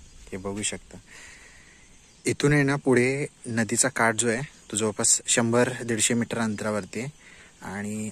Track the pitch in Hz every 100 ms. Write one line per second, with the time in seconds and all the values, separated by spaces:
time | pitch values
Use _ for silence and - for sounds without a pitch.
0 | - - - 95 98 101 101 95 - -
1 | - - - - - - - - - -
2 | - - - - 147 147 139 143 135 120
3 | 127 139 147 - 127 113 107 113 135 -
4 | 113 110 120 113 147 - - 104 110 101
5 | 113 - - - 117 120 123 123 120 110
6 | - 120 117 113 113 104 107 107 92 104
7 | 131 - - - - - - 92 202 107
8 | -